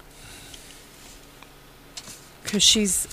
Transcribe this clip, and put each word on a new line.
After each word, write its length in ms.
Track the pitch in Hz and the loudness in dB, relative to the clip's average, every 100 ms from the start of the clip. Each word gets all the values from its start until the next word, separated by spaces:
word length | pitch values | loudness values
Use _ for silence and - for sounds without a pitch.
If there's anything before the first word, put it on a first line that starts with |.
| - - - - - - - - - - - - - - - - - - - - - - - - | -20 -20 -18 -18 -16 -18 -18 -20 -20 -20 -20 -20 -20 -20 -20 -20 -20 -20 -20 -16 -16 -18 -20 -14
'Cause 180 | - 202 | -2 4
she's 440 | - 220 202 - - | 6 6 4 2 2